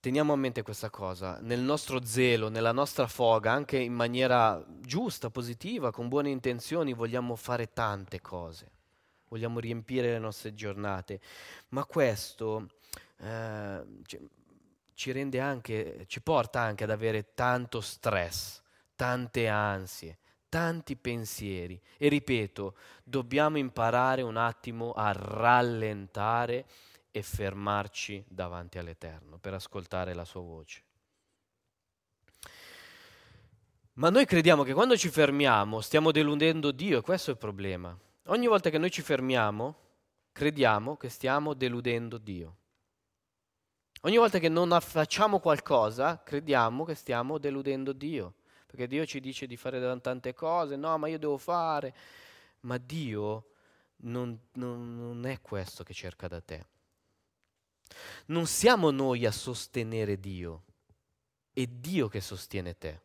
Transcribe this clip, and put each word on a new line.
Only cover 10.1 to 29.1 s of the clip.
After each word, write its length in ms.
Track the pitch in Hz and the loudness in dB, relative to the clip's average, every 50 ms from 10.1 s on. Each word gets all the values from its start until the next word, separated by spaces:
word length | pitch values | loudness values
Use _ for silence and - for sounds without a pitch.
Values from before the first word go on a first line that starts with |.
le 80 | 117 113 | 0 0
nostre 360 | 110 110 104 - - 110 107 | -2 -6 -8 -8 -10 -12 -10
giornate, 680 | 104 110 104 98 101 104 101 98 92 90 - 101 95 - - - - - - - - - _ | -8 -8 -8 -6 -4 -4 -4 -4 -4 -6 -8 -10 -10 -10 -16 -20 -20 -20 -20 -20 -20 -16 _
ma 160 | - 135 143 | -6 -6 -6
questo, 840 | - - 170 143 123 107 98 - - - - 113 110 110 110 107 - _ _ _ _ - - - _ _ _ | -2 0 2 2 2 2 -2 -6 -12 -10 -6 -4 -4 -4 -4 -6 -12 _ _ _ _ -18 -18 -18 _ _ _
eh, 680 | - 104 113 113 113 113 107 107 104 101 98 87 64 52 53 - - | -12 -10 -8 -8 -8 -8 -8 -8 -8 -8 -8 -10 -12 -14 -18 -20 -18
ci, 140 | - - - - - _ _ _ _ _ _ _ _ _ _ _ _ | -18 -18 -18 -18 -20 _ _ _ _ _ _ _ _ _ _ _ _
ci 200 | _ - - 131 | _ -10 -6 -6
rende 260 | 127 135 139 139 131 127 | -4 -4 -4 -2 -2 0
anche, 680 | 135 143 139 123 113 - 113 110 107 76 - 65 - - | 0 0 -2 -4 -6 -4 -4 -4 -4 -6 -8 -12 -14 -10
ci 120 | - 120 | -12 -8
porta 380 | - - 160 139 113 - - 123 | 0 2 4 4 4 2 0 0
anche 240 | 117 110 104 101 | 0 0 0 -2
ad 80 | 110 107 | -2 -2
avere 420 | 110 107 113 113 110 110 104 _ _ | -2 0 0 0 0 0 -4 _ _
tanto 460 | - 123 123 123 127 123 117 - 117 | 0 2 2 2 2 -2 -4 -6 -6
stress, 800 | 104 - - - - 120 104 95 87 82 80 - - - - - _ _ _ _ _ _ _ | -6 -6 -12 -4 -2 0 2 2 0 0 -4 -8 -10 -10 -14 -18 _ _ _ _ _ _ _
tante 500 | _ 127 123 123 123 123 117 - 127 117 | _ -2 -2 0 -2 -4 -4 -2 0 0
ansie, 720 | 110 107 104 104 104 101 98 95 92 - - - 82 82 _ _ _ _ _ _ _ | 2 2 2 2 0 0 -2 -6 -10 -12 -14 -14 -16 -16 _ _ _ _ _ _ _
tanti 480 | - 165 170 165 165 165 156 - 139 | -4 -2 0 0 -2 -4 -6 -8 -10
pensieri. 840 | 120 _ 127 120 117 113 104 - - 110 101 95 90 87 87 90 92 _ _ - | -6 _ -6 -4 -4 -6 -8 -8 -8 -6 -6 -6 -6 -6 -8 -10 -14 _ _ -8
E 120 | _ 143 147 | _ 2 4
ripeto, 680 | 147 147 - - 131 117 107 98 _ - 101 95 92 - - - - - _ | 4 4 0 0 0 0 0 -4 _ -8 -10 -10 -10 -14 -20 -20 -20 -20 _
dobbiamo 520 | - 123 139 123 120 131 143 151 151 151 | -4 -2 -2 -2 0 2 2 2 4 2
imparare 680 | 147 135 127 - 123 113 113 117 123 127 131 131 131 | 0 -2 -2 -2 0 0 2 4 4 4 4 2 0
un 140 | 127 117 110 | -2 -2 -2
attimo 540 | 113 117 117 117 _ - 123 113 117 117 117 | 0 0 0 -2 _ -10 -10 -8 -6 -6 -6
a 220 | 117 - 107 104 | -4 0 0 0
rallentare 1500 | 98 92 98 101 104 107 113 120 123 123 123 120 120 113 110 110 107 101 98 95 _ 104 101 110 117 120 120 120 120 123 131 _ - - - - - - _ _ _ | 0 -2 -4 -6 -2 2 6 6 6 6 6 4 0 0 -2 -2 -4 -6 -10 -10 _ -2 0 0 2 0 0 -2 -4 -6 -6 _ -20 -20 -20 -20 -20 -20 _ _ _
e 80 | 107 | -10
fermarci 1000 | 104 - - - 107 98 95 101 101 101 101 104 101 98 _ - - - 104 98 104 | -8 -6 -6 -4 -4 -4 -4 -4 -2 0 0 0 -2 -4 _ -10 -8 -8 -8 -12 -12
davanti 520 | _ 92 92 92 87 87 87 87 87 - 90 | _ -8 -8 -6 -6 -6 -10 -12 -10 -10 -10
all'Eterno 580 | 85 85 80 _ - 82 | -10 -10 -12 _ -14 -14